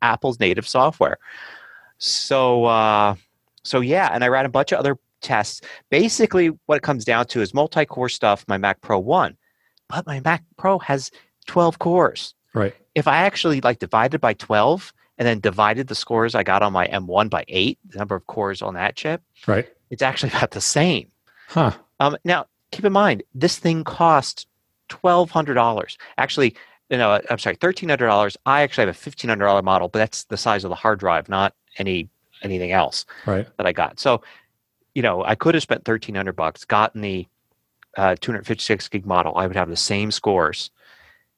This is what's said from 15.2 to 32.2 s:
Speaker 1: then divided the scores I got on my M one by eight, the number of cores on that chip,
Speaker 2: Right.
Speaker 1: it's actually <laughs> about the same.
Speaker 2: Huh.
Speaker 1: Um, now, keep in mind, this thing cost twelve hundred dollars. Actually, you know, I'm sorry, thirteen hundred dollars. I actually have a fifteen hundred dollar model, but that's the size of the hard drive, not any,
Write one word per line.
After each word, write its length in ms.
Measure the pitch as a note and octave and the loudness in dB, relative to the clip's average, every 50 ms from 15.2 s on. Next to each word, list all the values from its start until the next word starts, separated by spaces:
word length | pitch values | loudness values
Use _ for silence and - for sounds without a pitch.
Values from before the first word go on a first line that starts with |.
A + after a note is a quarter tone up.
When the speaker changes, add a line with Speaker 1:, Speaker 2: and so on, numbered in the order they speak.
| A#2+ A#2+ | 0 0
Speaker 1:
then 140 | A#2 G#2 | 0 2
divided 460 | F#2+ A2 F2+ G2+ G#2+ G#2 A2 A#2+ C3+ B2+ | 0 -2 2 2 2 2 2 0 -4 -8
the 80 | G#2+ | -8
scores 380 | - - - A#2+ A2+ A2+ A#2 A2+ | -10 -6 -2 0 0 0 0 0
I 100 | A#2 G2 | -2 0
got 200 | - F#2+ G2 G#2 | 2 2 2 2
on 80 | G#2 | 2
my 140 | F#2+ F#2 F2+ | 2 0 -2
M 220 | - - G2 F#2 F2 | 0 -2 -6 -6 -2
one 200 | F2 G2 G#2+ A2 | 0 0 0 2
by 160 | - E2 - - | 0 -6 -6 -4
eight, 280 | - F#2 F#2 A#2 - - _ F#2+ | -2 -2 -2 -2 -2 -6 _ -20
the 80 | - G2 | -10 -10
number 180 | G#2 G#2 G#2 | -8 -6 -6
of 100 | F#2 - - | -8 -8 -10
cores 340 | - - G#2 G2 G2 F#2+ | -8 -6 -4 -4 -4 -6
on 140 | G#2 G2+ F#2 | -8 -8 -6
that 200 | F2+ F#2 G#2 - | -4 -4 -4 -6
chip, 260 | - - D#3 D#3+ E3+ - _ _ _ - - | -6 -6 -6 -6 -6 -8 _ _ _ -4 -2
Speaker 2:
Right. 200 | G#2+ G2 A#2+ - _ _ _ _ | -2 -2 -2 -6 _ _ _ _
Speaker 1:
it's 120 | C3 A#2 | -6 -2
actually 280 | C3+ C3 C3 - - C3 | -2 -2 -2 -2 -6 -4
<laughs> 60 | - | -2
about 160 | - - A2 | -2 -2 -2
the 100 | - G#2 | -4 -6
same. 500 | - - - D3 D3+ F3+ E3 A2+ - _ _ _ _ _ _ _ - - | -4 0 2 2 4 4 2 -2 -4 _ _ _ _ _ _ _ -20 -6
Speaker 2:
Huh. 240 | - E3+ D#3 A#2 F#2+ - _ _ _ _ | 0 0 2 2 0 -4 _ _ _ _
Speaker 1:
Um, 160 | C#3 C#3+ D3 - - | 0 0 0 -2 -2
now, 220 | E3+ F3 E3 - - _ _ _ _ | -2 -2 -2 -2 -6 _ _ _ _
keep 140 | - - G3 | -14 -2 -2
in 80 | G#3 G3 | 2 2
mind, 300 | G3 G#3 G3+ C3+ G2+ - _ _ | 4 4 4 2 0 -4 _ _
this 220 | C3 B2+ - - - | 0 0 0 0 0
thing 260 | - E3+ E3 D#3+ D#3 | -2 -2 -2 -2 -4
cost 640 | - - - F3 E3 D#3+ C#3+ C3 - - - - _ _ _ _ _ _ _ _ _ | -8 -2 2 4 4 4 4 2 0 -10 -12 -16 _ _ _ _ _ _ _ _ _
twelve 440 | - - _ F3+ F3 F3 F3+ E3 | -20 -2 _ 2 4 4 2 2
hundred 240 | - E3 D#3 D3 C#3 | 0 -2 -2 0 2
dollars. 420 | B2 A#2 A#2 A2+ G#2+ - - - - - - - - | 2 2 2 2 0 -4 -6 -10 -18 -20 -12 -4 -4
Actually, 380 | B2+ C#3 - - C#3 A#2+ - - - - _ _ _ _ | -2 -2 0 2 2 2 2 -2 -18 -20 _ _ _ _
you 80 | D3 B2 | -2 0
know, 220 | A#2+ G#2+ G2+ G#2 - - | 2 2 2 2 2 -2
I'm 100 | A#2+ A2+ | -4 -4
sorry, 160 | - G#2+ F2 | -2 -4 -4
thirteen 340 | - - F3 F#3 - - E3+ | 0 -2 -2 -2 -2 -2 -2
hundred 180 | D3 C3 B2+ A2+ | 0 0 2 2
dollars. 300 | G#2 G2+ G#2 G2+ - - _ | 4 4 2 0 -2 -6 _
I 160 | C3 C3+ C#3+ | 0 2 2
actually 220 | D3 C3+ - - A#2+ | 2 0 2 0 0
have 120 | F#2+ F2 | 0 0
a 20 | - | -6
fifteen 320 | - D3 C#3+ - - A#2+ | -12 -16 -16 -10 -4 -2
hundred 160 | A2+ G2+ G2+ | -2 2 4
dollar 180 | G2+ G2 G2+ F#2 | 4 4 4 4
model, 260 | F#2+ F#2+ F#2 F2 F2+ | 2 2 2 0 0
but 100 | - A2 | 0 0
that's 260 | G#2+ A2+ - - - | 0 0 -2 -10 -10
the 120 | _ A2 G2+ | _ -10 -6
size 260 | - A#2 G#2+ G2+ F#2 | -2 -2 -2 -2 -2
of 60 | F#2+ | -6
the 60 | F2 | -10
hard 240 | - - A2+ G#2+ G2 | -2 0 -2 0 0
drive, 280 | G2+ F#2 E2+ D#2+ D#2 - | 0 0 0 0 0 -2
not 280 | G2 F#2+ G2 G2 - _ _ _ _ - | -2 0 0 0 -2 _ _ _ _ -8
any, 320 | G2 F#2+ F#2 F2 E2 - _ _ | -4 -4 -4 -4 -4 -8 _ _